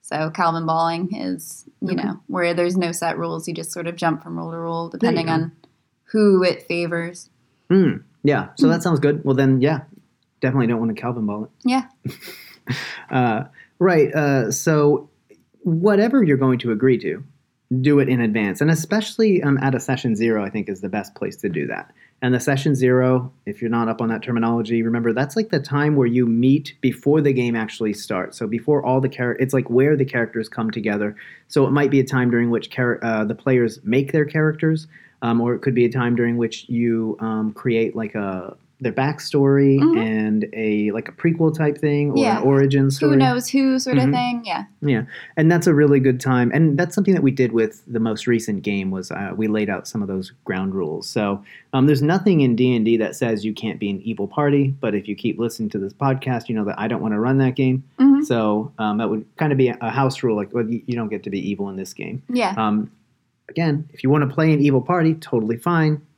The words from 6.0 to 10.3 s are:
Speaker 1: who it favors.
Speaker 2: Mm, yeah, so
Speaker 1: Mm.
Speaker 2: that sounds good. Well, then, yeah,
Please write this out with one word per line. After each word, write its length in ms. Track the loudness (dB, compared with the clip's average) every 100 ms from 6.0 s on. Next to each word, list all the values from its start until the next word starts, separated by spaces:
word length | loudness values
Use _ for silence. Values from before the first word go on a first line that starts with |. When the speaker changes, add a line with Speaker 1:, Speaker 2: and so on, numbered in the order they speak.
| _
Speaker 1:
who 360 | 2 4 4
it 200 | 2 -2
favors. 680 | -6 -6 -4 -4 -6 -12 -20 _ _ _ _
Speaker 2:
Mm, 320 | 4 4 0 -10 _
yeah, 260 | 0 0 -4 2
so 120 | 2
Speaker 1:
Mm. 40 |
Speaker 2:
that 100 | 2
sounds 160 | 0 2
good. 220 | 2 0 0
Well, 100 | 2
then, 260 | 4 4
yeah, 200 | 2 0 -6 -20 _ _ _